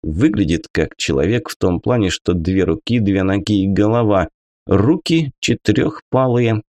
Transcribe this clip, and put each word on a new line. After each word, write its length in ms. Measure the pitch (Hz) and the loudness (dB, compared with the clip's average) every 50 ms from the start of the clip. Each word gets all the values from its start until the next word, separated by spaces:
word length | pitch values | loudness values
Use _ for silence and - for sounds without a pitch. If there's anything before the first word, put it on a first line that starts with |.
| - | -6
Выглядит 640 | 80 76 85 127 160 156 98 98 76 85 80 - - | -6 -2 0 0 0 2 0 0 0 -2 -4 -4 -6
как 240 | _ 90 78 71 - | _ -4 -4 -4 -6
человек 540 | _ - - 73 67 73 92 117 123 - - | _ -6 -2 -2 0 0 0 0 -2 -4 -8
в 60 | - | -6
том 260 | _ - 95 90 - | _ -2 0 0 -2
плане, 280 | - - 123 120 104 90 | -2 0 0 0 0 -2
что 240 | - - _ - 90 | -2 -4 _ -2 -2
две 300 | 90 80 90 95 95 90 | 0 -2 0 0 0 2
руки, 360 | 90 82 80 _ - 120 123 | 0 -2 -4 _ -2 0 0
две 240 | 107 98 98 98 92 | 2 2 0 0 0
ноги 400 | 95 98 101 98 - 107 98 95 | 0 -2 -2 0 0 0 0 0
и 40 | |
голова. 640 | 98 98 90 104 104 113 120 117 107 104 95 85 - _ _ _ _ _ _ _ | 0 0 2 2 2 2 2 2 2 2 0 0 -2 _ _ _ _ _ _ _
Руки 640 | - - 98 101 127 160 160 - - 165 165 160 135 - _ | 0 2 2 4 4 2 0 0 0 0 0 0 -2 -6 _
четырёхпалые, 1200 | - - 120 - _ - 104 - 156 156 - - _ _ - 127 131 127 120 120 120 113 110 107 - _ | -4 -4 -4 -2 _ 0 0 2 0 -2 -4 -8 _ _ -2 0 0 2 2 0 2 0 0 -2 -4 _